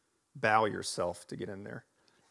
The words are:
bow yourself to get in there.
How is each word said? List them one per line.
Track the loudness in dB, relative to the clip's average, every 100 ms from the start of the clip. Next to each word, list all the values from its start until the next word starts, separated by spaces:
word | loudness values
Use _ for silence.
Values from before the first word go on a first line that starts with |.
| _ _ _ 0
bow | 4 6 4
yourself | 0 -4 -2 -2 -4 -10
to | -10
get | -8
in | -10
there. | -12 -14 -16 _ _ _ _